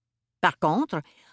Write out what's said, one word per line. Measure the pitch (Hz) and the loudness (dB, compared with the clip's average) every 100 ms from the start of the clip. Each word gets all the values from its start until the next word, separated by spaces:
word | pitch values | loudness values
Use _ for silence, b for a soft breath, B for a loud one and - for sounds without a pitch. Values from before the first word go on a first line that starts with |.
| _ _ _ _ | _ _ _ _
Par | 180 - | -2 0
contre, | 160 180 302 160 143 b b | 0 0 -2 -4 -8 b b